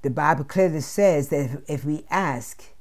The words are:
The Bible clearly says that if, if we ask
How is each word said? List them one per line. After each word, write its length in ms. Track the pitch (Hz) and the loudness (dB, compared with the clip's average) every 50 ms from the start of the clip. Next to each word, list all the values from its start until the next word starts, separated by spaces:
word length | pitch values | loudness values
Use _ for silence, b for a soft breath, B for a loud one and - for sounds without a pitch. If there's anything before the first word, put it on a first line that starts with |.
| - | -4
The 80 | 143 | -4
Bible 320 | 123 135 147 151 165 147 147 | -2 0 2 2 2 2 0
clearly 380 | - - 190 190 180 156 151 | -4 2 2 2 2 2 -2
says 480 | 143 - - - 202 196 170 147 139 - | -6 -6 0 4 4 4 4 4 0 0
that 200 | 160 143 143 123 127 143 - - | -2 -2 -2 -2 -4 -8 -6 -6
if, 20 | |
if 160 | 151 135 135 | -6 -4 -2
we 200 | 147 151 156 - - | -4 -4 -4 -4 -4
ask 540 | - 185 196 160 135 120 117 - - - - - - - | -2 0 0 0 -2 -4 -8 -12 -16 -18 -18 -20 -20 -20